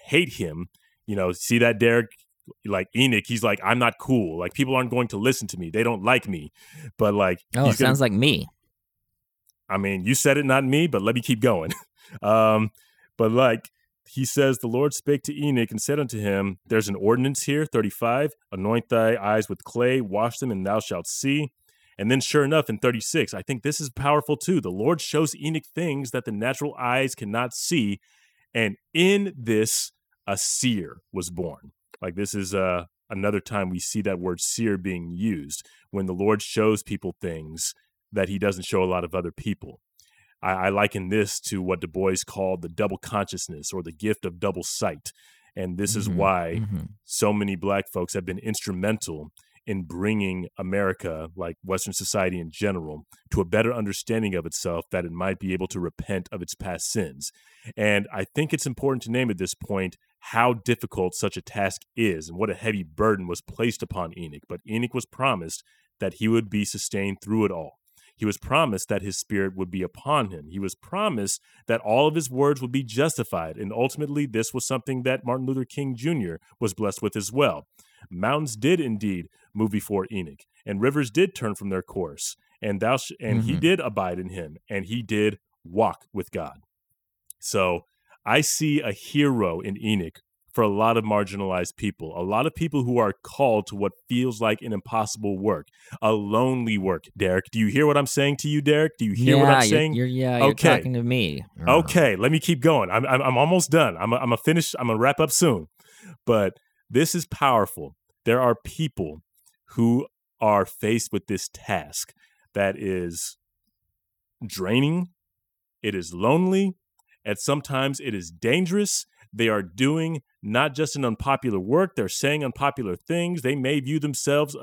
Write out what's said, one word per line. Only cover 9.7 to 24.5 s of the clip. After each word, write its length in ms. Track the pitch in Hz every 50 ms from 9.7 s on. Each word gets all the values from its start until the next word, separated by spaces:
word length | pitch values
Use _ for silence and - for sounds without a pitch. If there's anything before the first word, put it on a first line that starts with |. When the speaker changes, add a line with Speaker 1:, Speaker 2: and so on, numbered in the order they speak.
| 98 98
Speaker 1:
mean, 260 | 98 98 98 92 90
you 100 | 107 135
said 240 | - - 143 139 147
it, 60 | 143
not 180 | 135 131 135 135
me, 240 | 127 135 151 170
but 160 | 170 127 101 95
let 140 | 110 120
me 40 | 123
keep 200 | 120 - 127 110
going. 320 | 110 123 107 87 80 - -
<laughs> 500 | - - _ _ _ _ - - - -
Um, 480 | 104 107 113 110 110 110 110 110 107 - _ _ _ _ _ _ _ _
but, 160 | - 117 110 113
like, 400 | 123 131 123 113 110 - - _ _ _ _ _ _ _ -
he 160 | - 131 131
says, 340 | - - - 139 135 131 -
"The 100 | - 117
Lord 260 | 113 127 143 147 -
spake 300 | - - 143 147 135 -
to 100 | - 147
Enoch 360 | 147 147 147 135 123 117 107 113
and 100 | 107 -
said 160 | - 143 151
unto 220 | 143 123 - 107
him, 380 | 104 101 98 98 98 101 95 - _
'There's 240 | - 117 113 101 101
an 60 | 98
ordinance 480 | 92 98 104 117 123 127 139 139 - -
here,'" 220 | - 143 147 156
thirty-five, 640 | 147 - 120 107 101 - - 117 113 120 131 147 151 - _ _ _ -
"'anoint 360 | 95 95 104 117 120 - -
thy 280 | 120 113 110 110 117
eyes 320 | 110 98 104 107 110 107 -
with 160 | 98 - -
clay, 360 | - - 117 123 123 127 135
wash 380 | 120 98 92 101 110 120 123 -
them, 140 | 143 127 107
and 120 | 95 92
thou 140 | 98 104 110
shalt 300 | - - 101 87 82 -
see.'" 420 | - - - 135 139 147 151 131 - _ _ _ _ _ _ _ _ -
And 100 | 101 110
then 100 | 127 135
sure 240 | - - - 151 143
enough, 260 | 135 156 160 143 -
in 80 | 110 101
thirty-six, 560 | - 123 120 113 - - - 165 120 - -
I 80 | 107 107
think 200 | - 139 120 -
this 160 | 143 147 -
is 100 | 156 135
powerful 460 | - - 135 143 147 151 143 - 151
too. 240 | - - -